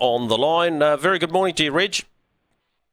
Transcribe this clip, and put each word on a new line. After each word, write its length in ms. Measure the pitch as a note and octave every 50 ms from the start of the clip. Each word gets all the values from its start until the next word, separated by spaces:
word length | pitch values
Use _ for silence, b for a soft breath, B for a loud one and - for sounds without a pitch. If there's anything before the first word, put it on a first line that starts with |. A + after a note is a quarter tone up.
on 260 | B2+ B2 A#2+ B2 A#2+
the 100 | A2 A2
line. 440 | A2+ C3+ D#3 E3 E3+ F3 F3 E3 D3
Uh, 160 | D3 D3+ D3
very 200 | C3+ D3 F#3 F#3+
good 140 | E3+ E3 D#3+
morning 240 | E3 F#3 F#3+ F#3 E3
to 80 | - D#3
you, 80 | D3
Reg. 320 | C#3 E3+ G3 G#3 - - - _ _ _ _ _ _ _ _ _ _ _ _ _ _ _ _ _